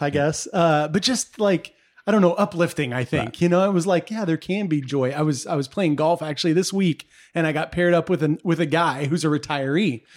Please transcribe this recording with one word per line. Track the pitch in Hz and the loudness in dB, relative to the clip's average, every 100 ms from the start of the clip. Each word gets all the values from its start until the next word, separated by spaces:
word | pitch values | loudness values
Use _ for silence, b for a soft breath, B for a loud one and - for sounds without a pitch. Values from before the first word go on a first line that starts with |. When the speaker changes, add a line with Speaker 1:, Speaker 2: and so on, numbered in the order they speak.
Speaker 1:
I | 143 | -2
guess. | 143 143 156 - | 0 0 -2 -4
Uh, | 190 170 151 151 | 0 2 2 0
but | 165 | 0
just, | 202 254 - - | 0 -2 -4 -2
like, | 208 170 - _ b b b | 0 0 -2 _ b b b
I | |
don't | 214 | 4
know, | 180 | 4
uplifting, | 175 202 170 170 - 139 | 4 0 0 -2 -2 -4
I | 123 | -2
think. | 123 151 117 | -2 -2 -2
Speaker 2:
Right. | - | 0
Speaker 1:
You | 175 | 2
know, | 175 190 | 4 2
it | |
was | 185 170 | 2 2
like, | 180 165 | 0 0
yeah, | 214 196 | -4 -2
there | 160 | -2
can | - 190 202 | -2 -4 -2
be | 151 | -2
joy. | 131 139 127 | -2 -2 -2
I | 143 | 0
was, | 156 135 - | -2 -2 -2
I | 160 | -4
was | 139 | -4
playing | - 175 143 | -2 0 2
golf | 156 170 | 0 0
actually | 156 143 175 | -2 -4 0
this | 160 185 | 0 0
week, | 196 185 143 - b b - | 0 0 0 -6 b b -2
and | 160 | -2
I | |
got | 151 160 | -2 -4
paired | - 175 | 0 2
up | 170 156 | 4 2
with | 175 | 0
an, | 151 156 | 0 0
with | 190 165 | 0 0
a | 165 | 0
guy | 156 170 131 143 | 2 0 0 -2
who's | 160 | 0
a | 160 | 0
retiree. | 147 147 147 135 151 208 120 - | -2 -2 -4 -2 0 0 -2 -6